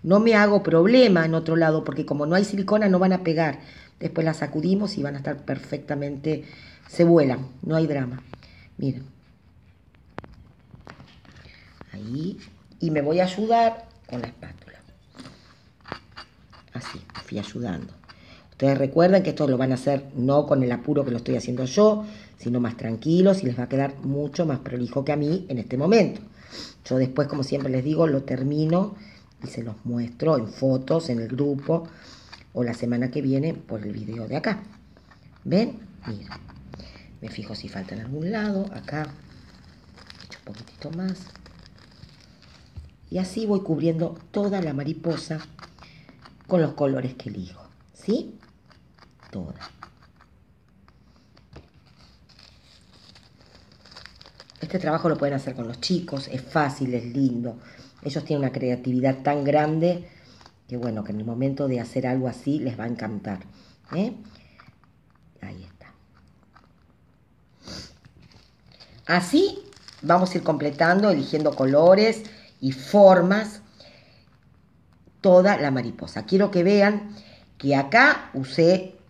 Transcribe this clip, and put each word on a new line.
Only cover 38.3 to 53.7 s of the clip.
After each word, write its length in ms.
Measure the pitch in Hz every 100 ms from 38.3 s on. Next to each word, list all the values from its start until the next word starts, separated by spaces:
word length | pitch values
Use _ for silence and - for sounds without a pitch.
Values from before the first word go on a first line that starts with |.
lado. 340 | 220 214 196 196
Acá. 320 | - - 147 151 - - - - - - - - - - -
Echo 140 | - -
un 120 | -
poquitito 380 | 104 120 - 143
más. 280 | 165 190 180 - - - - - - - - - - - - - - - - - - -
Y 80 | 180
así 280 | 185 214 220
voy 140 | 202
cubriendo 580 | 190 156 165 165 170 - -
toda 280 | 208 202 196
la 120 | 160
mariposa 640 | 135 139 156 170 160 - 156 - - - - - - - - - - -
con 120 | 180
los 120 | 151
colores 420 | 139 143 135 127
que 140 | - -
elijo. 340 | 98 87 - - _ _
¿Sí? 420 | _ - 233 - - - _ _ - _ _ - _ -
Toda. 400 | 101 82 90 - - - _ _ _ _ _ _ _ _ _ _ _ _ _ _ _ _ - - _ _ _ - _ _ - - - _ _ _ - - - _ _ - - -